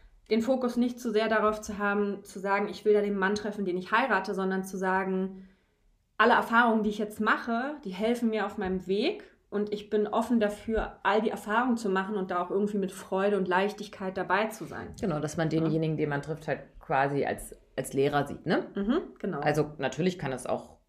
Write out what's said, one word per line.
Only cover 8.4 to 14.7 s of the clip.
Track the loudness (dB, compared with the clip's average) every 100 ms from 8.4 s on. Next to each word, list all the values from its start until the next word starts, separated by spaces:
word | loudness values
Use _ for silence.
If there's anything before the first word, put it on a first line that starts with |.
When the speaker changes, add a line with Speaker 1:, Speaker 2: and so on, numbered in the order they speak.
Speaker 1:
auf | -2 -2
meinem | -2 -2 0
Weg | 0 0 -2 -10 _ -6
und | -4 -2
ich | -4 -2
bin | -2 0
offen | 0 2 2
dafür, | 2 -2 -4 -2 -2 -4
all | 0 2
die | 2
Erfahrungen | -2 -2 0 2 0
zu | 0
machen | 0 0 -2
und | -2
da | -2
auch | 0
irgendwie | 0 0 0
mit | -2
Freude | -6 -4 0 2 2
und | 2
Leichtigkeit | 2 0 -2 -12 -10 -6 -4
dabei | 0 2 0
zu | -4
sein. | -12